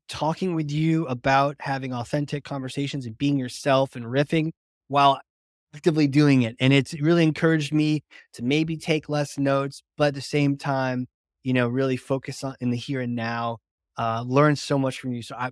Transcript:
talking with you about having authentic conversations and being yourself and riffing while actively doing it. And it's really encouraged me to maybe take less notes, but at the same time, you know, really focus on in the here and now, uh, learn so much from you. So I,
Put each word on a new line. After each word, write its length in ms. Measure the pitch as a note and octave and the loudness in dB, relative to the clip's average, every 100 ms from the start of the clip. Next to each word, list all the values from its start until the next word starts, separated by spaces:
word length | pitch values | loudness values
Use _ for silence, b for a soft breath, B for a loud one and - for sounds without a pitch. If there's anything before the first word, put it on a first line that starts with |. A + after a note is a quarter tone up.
| - | -14
talking 460 | - D3+ E3 F#3 | -6 -4 -2 -4
with 160 | E3 D3+ | -4 -4
you 360 | D3 D#3+ D#3+ D#3+ | 0 0 0 0
about 500 | B2 C#3 C3+ C#3+ C#3+ | -2 2 2 2 -2
having 320 | - C3+ C3 | -6 -6 -6
authentic 500 | B2+ A#2 D3+ C#3+ D3 | -8 -4 -4 -4 -6
conversations 640 | - C#3 C3 - C#3 D3 B2 | -8 -8 -8 -6 -6 -6 -10
and 100 | A2+ | -4
being 220 | C#3+ C#3+ | 0 0
yourself 580 | B2 - D3 C3+ C3+ B2+ | -2 -4 2 2 2 -4
and 80 | A#2 | -4
riffing 460 | C3 D3 E3 D#3 - _ _ _ | -2 0 0 -2 -6 _ _ _
while 320 | C#3 C#3 C3 - _ _ _ _ | 4 6 4 -2 _ _ _ _
actively 340 | D3 F3+ D#3 D3 | -2 0 4 4
doing 340 | C3+ D3 C3+ | 6 6 6
it. 140 | A#2 A#2 | 2 2
And 140 | C3 | 4
it's 220 | C#3 B2+ | 4 2
really 280 | D#3 D3+ E3+ | -2 2 4
encouraged 500 | D#3+ D3 E3 D#3+ C#3+ | 4 2 2 2 0
me 300 | D3+ D3+ D3+ - B B | 0 0 -2 -4 B B
to 100 | - | -8
maybe 340 | A#2+ D3 D#3+ D#3+ | 0 0 0 -4
take 320 | - D3+ D3 | -2 -2 -2
less 300 | D3 D3 - | -4 -4 -2
notes, 440 | C#3 C#3 C#3 - _ - | 0 0 -2 -8 _ -2
but 100 | D3 | 0
at 60 | |
the 60 | C#3 | 0
same 340 | - D3+ C#3+ C#3 | -4 0 0 0
time, 500 | D3 C3+ C3 B2+ B2 _ _ _ | -2 -2 -2 -4 -6 _ _ _
you 80 | C3 | -2
know, 160 | B2+ A#2+ | 0 2
really 280 | B2 C3+ B2+ | 0 0 -2
focus 460 | - C3+ - C3+ | -2 -4 -4 -10
on 140 | C#3 C3 | -10 -6
in 100 | B2 | -4
the 60 | A#2+ | -4
here 220 | A#2 C3+ | -4 -6
and 120 | B2 | -4
now, 440 | A#2+ A2+ A#2 A#2 A#2 _ _ _ - | -4 -4 -4 -4 -8 _ _ _ -6
uh, 260 | A#2 A2+ B2 | -4 -4 0
learn 300 | C3 D3+ C#3+ | 4 4 2
so 220 | - C#3+ | -2 -2
much 200 | C3+ - | -2 -4
from 120 | C3 | -8
you. 100 | A#2+ | -8
So 140 | A2 - | -10 -8
I, 140 | - | -10